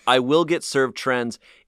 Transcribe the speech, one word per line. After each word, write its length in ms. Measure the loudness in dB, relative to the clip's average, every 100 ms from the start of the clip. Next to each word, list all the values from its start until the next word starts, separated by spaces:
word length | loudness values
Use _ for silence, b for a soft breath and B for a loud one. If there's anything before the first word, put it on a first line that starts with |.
| 2
I 100 | 2
will 260 | 4 0
get 200 | 2 -2
served 340 | -2 0 -2 -2
trends 400 | -2 -2 -2 -8 b b